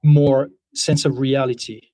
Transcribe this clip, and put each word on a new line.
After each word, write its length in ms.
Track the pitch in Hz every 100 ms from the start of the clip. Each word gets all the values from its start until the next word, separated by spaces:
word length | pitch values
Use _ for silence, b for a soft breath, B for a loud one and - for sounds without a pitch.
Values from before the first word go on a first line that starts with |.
more 460 | 151 147 143 135 139 _ _
sense 300 | - - 143
of 120 | 147 123
reality 640 | 135 135 127 117 - 110 _